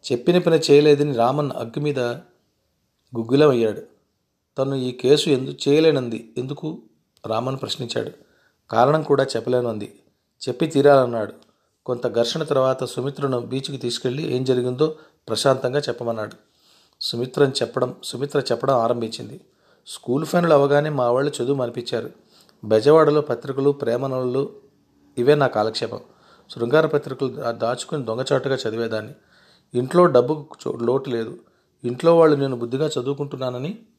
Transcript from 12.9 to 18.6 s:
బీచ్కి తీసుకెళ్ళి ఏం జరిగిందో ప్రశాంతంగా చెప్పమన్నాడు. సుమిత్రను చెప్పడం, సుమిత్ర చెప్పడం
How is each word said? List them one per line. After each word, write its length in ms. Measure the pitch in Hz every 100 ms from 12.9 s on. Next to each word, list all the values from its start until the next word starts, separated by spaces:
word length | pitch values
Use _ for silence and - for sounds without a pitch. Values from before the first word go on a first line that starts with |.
| - 131 143 139 127
బీచ్కి 380 | 117 127 135 135
తీసుకెళ్ళి 560 | 120 120 127 131 160 127
ఏం 80 |
జరిగిందో 520 | 131 123 123 127 156 156 - _ -
ప్రశాంతంగా 500 | 110 139 131 - 135
చెప్పమన్నాడు. 560 | 143 117 117 113 107 - _ _ _ _ _ _
సుమిత్రను 500 | - 120 127 - 143
చెప్పడం, 440 | 131 120 - 127 -
సుమిత్ర 360 | - 123 139 147
చెప్పడం 360 | 127 120